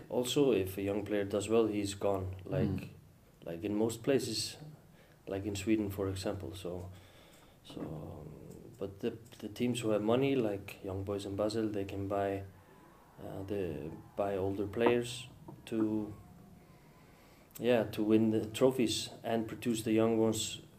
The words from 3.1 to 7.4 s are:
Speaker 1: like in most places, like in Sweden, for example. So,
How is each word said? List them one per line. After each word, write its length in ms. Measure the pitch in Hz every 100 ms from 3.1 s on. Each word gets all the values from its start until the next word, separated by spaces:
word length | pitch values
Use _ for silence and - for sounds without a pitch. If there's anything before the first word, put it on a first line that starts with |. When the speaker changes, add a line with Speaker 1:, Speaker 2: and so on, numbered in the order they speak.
| - - - -
Speaker 1:
like 160 | 85
in 120 | 101 104
most 280 | 117 117
places, 540 | - 135 113 107 - - - - - - - - -
like 200 | 98 101
in 80 | 101
Sweden, 340 | - 110 101
for 180 | 95 95
example. 440 | 95 107 95 67
So, 360 | - 85 90 92 - - - - -